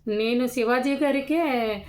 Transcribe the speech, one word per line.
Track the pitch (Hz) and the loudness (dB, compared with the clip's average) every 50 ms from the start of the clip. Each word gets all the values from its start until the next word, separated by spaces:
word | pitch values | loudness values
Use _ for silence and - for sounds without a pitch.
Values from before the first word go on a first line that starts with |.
| - 226 | -6 -4
నేను | 208 214 220 226 240 247 254 | -2 0 0 0 2 0 0
శివాజీ | 247 - 254 226 233 247 254 247 277 277 | 0 0 0 0 2 2 2 2 0 0
గారికే | 262 302 277 269 277 269 285 302 339 339 285 254 240 226 220 208 202 - | 2 2 2 2 0 0 0 0 0 2 0 0 0 0 -2 -4 -6 -8